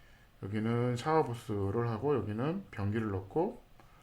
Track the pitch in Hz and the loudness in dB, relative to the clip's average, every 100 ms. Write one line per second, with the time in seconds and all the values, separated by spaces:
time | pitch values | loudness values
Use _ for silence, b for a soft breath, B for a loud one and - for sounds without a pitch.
0 | b b b - 101 107 110 120 123 120 | b b b -12 -6 -2 2 2 2 0
1 | 156 160 139 120 - 101 98 113 117 110 | 2 2 2 -2 -4 -2 0 0 0 0
2 | 135 139 101 104 139 190 196 - 101 110 | 2 0 0 -2 -2 -2 -6 -4 -2 0
3 | 110 98 92 151 196 233 - - b b | 0 -2 -2 0 0 -2 -14 -20 b b